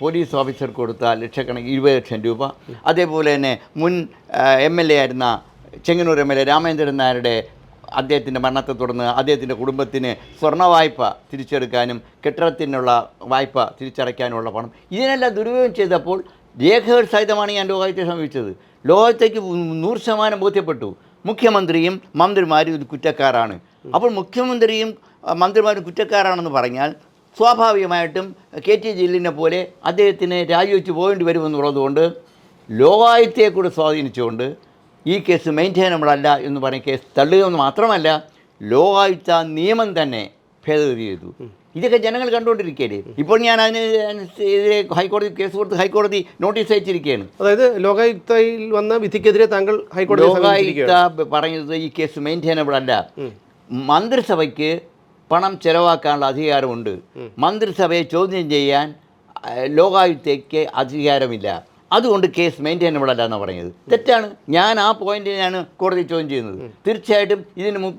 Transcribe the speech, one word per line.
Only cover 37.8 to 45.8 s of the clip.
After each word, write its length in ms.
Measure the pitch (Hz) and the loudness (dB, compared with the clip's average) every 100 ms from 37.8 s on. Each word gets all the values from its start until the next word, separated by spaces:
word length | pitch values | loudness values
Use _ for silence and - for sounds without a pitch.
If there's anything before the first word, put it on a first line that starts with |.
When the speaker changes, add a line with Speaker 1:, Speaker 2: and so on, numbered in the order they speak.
| 226 196 156 156 - _ _ _ 104 | 0 2 2 0 -4 _ _ _ 0
Speaker 1:
ലോകായുക്ത 560 | 127 185 196 196 175 185 170 160 156 | 4 4 4 2 0 0 0 0 -2
നിയമം 320 | 180 226 220 170 | 0 0 0 -2
തന്നെ 200 | 143 117 98 _ _ _ - | -2 -4 -10 _ _ _ -2
ഭേദഗതി 380 | 151 147 117 110 | 0 0 -2 -6
ചെയ്തു. 200 | 90 90 - | -10 -12 -18
Speaker 2:
ഉം. 100 | 123 - _ 160 | -20 -20 _ -6
Speaker 1:
ഇതൊക്കെ 200 | 240 233 220 | 0 2 0
ജനങ്ങൾ 220 | 240 247 | -2 -2
കണ്ടുകൊണ്ടിരിക്കുകയല്ലേ. 640 | 233 226 220 180 139 120 101 98 117 | -2 0 -2 -4 -4 -6 -6 -10 -8
ഇപ്പോൾ 160 | 151 220 233 | 0 2 2
ഞാൻ 100 | 226 | 2
അതിന് 180 | 220 226 226 220 208 208 185 - 202 | 2 0 -2 -2 -2 -6 -14 -6 0
എതിരെ 260 | 202 208 208 180 170 | 2 2 0 0 -2
ഹൈക്കോടതി 320 | 190 208 208 170 | -2 -2 -2 -4
കേസ് 140 | 190 190 | -6 -4
കൊടുത്ത് 200 | 196 185 | -4 0